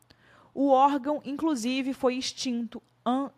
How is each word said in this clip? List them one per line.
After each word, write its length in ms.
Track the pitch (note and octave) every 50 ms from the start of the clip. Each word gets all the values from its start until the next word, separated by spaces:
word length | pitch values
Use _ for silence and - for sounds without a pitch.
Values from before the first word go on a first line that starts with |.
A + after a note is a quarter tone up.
| _ _ - _ _ _ _ _ _ _ -
O 160 | - C#4 C#4+
órgão, 520 | C4 C4 C4+ C#4+ C#4+ C#4+ A#3+ D4 D4+ C#4 -
inclusive, 720 | B3+ C#4+ C#4 D4+ D#4+ D4+ A#3+ G#3+ B3 C4 C4+ B3+ C4+ B3+
foi 220 | - - B3 B3+
extinto 680 | C4 B3+ - - - - C4 A#3+ A#3 A#3 G#3+ - A#3 _ _ _ _ -
an-, 260 | A3+ B3+ C4+ C#4 - -